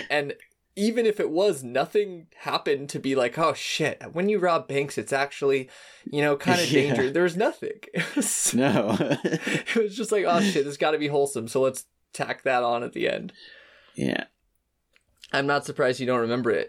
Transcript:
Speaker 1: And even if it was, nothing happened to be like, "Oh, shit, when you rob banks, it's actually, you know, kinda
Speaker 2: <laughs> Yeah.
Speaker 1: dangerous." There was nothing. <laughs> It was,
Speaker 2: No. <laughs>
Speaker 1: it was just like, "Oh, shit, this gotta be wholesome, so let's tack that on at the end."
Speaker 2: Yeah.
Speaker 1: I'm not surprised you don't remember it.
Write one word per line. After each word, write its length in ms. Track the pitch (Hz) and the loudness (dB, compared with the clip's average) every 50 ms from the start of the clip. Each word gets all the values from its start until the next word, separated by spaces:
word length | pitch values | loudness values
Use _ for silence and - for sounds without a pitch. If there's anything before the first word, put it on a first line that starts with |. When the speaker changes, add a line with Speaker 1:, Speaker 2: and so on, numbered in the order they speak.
| 113 - | -2 -2
Speaker 1:
And 260 | 139 147 143 139 - - - _ _ _ _ _ _ | 0 0 0 -2 -6 -10 -16 _ _ _ _ _ _
even 300 | 190 202 226 226 240 233 | 0 0 2 2 2 2
if 140 | 220 208 - | 2 2 2
it 100 | 170 143 | 0 0
was, 320 | 151 170 196 208 175 139 131 | 2 2 2 2 2 0 -4
nothing 640 | 120 120 131 151 165 - 214 208 196 180 170 165 _ _ - | -4 -2 -2 -2 2 2 0 0 0 -4 -12 -16 _ _ -10
happened 500 | - 151 131 165 - 170 147 135 143 143 | -6 -4 -4 -2 0 0 0 0 -2 -6
to 100 | - 147 | -8 -4
be 160 | - 135 135 | -2 0 2
like, 240 | 131 123 123 - - | 2 2 2 2 0
"Oh, 140 | 165 156 135 | 0 0 0
shit, 480 | - - - - - 160 135 - - - 107 131 | -2 -4 -4 -2 0 0 -2 -2 -4 -10 -8 -4
when 160 | 165 185 208 | -2 0 0
you 120 | 214 202 | 2 2
rob 260 | 175 180 165 160 - | 2 2 2 2 0
banks, 320 | - 139 139 139 143 - - | -2 -2 -2 -2 -2 -4 -6
it's 140 | 104 - 139 | -4 -2 0
actually, 580 | 135 139 139 - - 147 139 135 135 131 131 - - - - - - - | 0 0 -2 -4 -2 0 2 2 2 0 -6 -12 -20 -20 -20 -20 -18 -14
you 160 | - - 147 | -6 -2 0
know, 140 | 147 147 143 | 2 2 2
kinda 300 | 139 - 180 180 175 170 | 2 2 2 2 2 2
Speaker 2:
<laughs> 0 | |
Yeah. 140 | 127 147 143 135 | 2 2 2 4
Speaker 1:
dangerous." 300 | 143 127 117 131 131 143 | 4 2 2 0 0 2
There 100 | 165 175 | 2 2
was 140 | 180 165 | 2 2
nothing. 420 | 180 220 294 320 - - - - - - | 0 0 0 0 -2 -8 -10 -10 -10 -14
<laughs> 120 | - - | -8 -6
It 220 | 175 165 - - | -4 -4 -2 -2
was, 360 | 294 - - - - - - - | -2 -2 -2 -2 -2 -2 0 2
Speaker 2:
No. 420 | 120 131 139 101 - 107 104 113 - | 2 2 4 2 2 2 2 0 0
<laughs> 0 | |
Speaker 1:
it 800 | 156 - 143 - - 175 160 165 - - - 156 - - - | 0 0 -2 -2 -2 -2 -4 -2 -2 -2 -4 -4 -4 -2 0
was 200 | 226 214 208 190 | 0 0 0 -2
just 140 | 233 214 - | -6 -4 -2
like, 140 | 220 208 180 | 0 0 2
"Oh, 140 | 170 170 175 | 2 2 4
shit, 240 | 202 196 180 156 139 | 2 2 2 0 0
this 120 | 143 143 | -2 -2
gotta 220 | - 175 151 156 147 | -2 0 0 2 0
be 80 | 147 | 0
wholesome, 400 | 143 147 143 143 139 - 120 113 | 0 2 2 2 2 0 -4 -6
so 140 | 113 - 135 | -2 0 2
let's 240 | 131 131 131 - - - _ _ _ _ - | 2 2 0 -2 -10 -16 _ _ _ _ -8
tack 300 | - 147 - 123 - - | -6 -6 -6 -6 -4 0
that 220 | 139 127 123 123 | 0 2 2 2
on 180 | 120 120 120 120 | 2 0 0 -2
at 100 | 123 - | -6 -4
the 160 | 113 117 127 | -2 -2 -2
end." 240 | - - - - - - - - - - - - - - _ _ _ | -2 -4 -6 -10 -16 -18 -20 -20 -20 -20 -20 -20 -20 -20 _ _ _
Speaker 2:
Yeah. 300 | - 65 65 50 - - - _ _ _ _ _ _ _ _ _ _ _ _ _ _ _ _ _ _ - - - | -4 -2 -2 -2 -2 -6 -8 _ _ _ _ _ _ _ _ _ _ _ _ _ _ _ _ _ _ -12 -4 -2
Speaker 1:
I'm 140 | 139 139 | -2 0
not 180 | 143 143 143 139 | 2 0 0 -2
surprised 360 | - 139 - 143 127 131 131 | -4 -2 0 0 0 0 0
you 60 | 131 | 0
don't 120 | 120 127 120 | 0 0 2
remember 320 | 117 113 117 123 120 117 | 2 0 0 0 2 2
it. 160 | 101 82 - | 2 2 0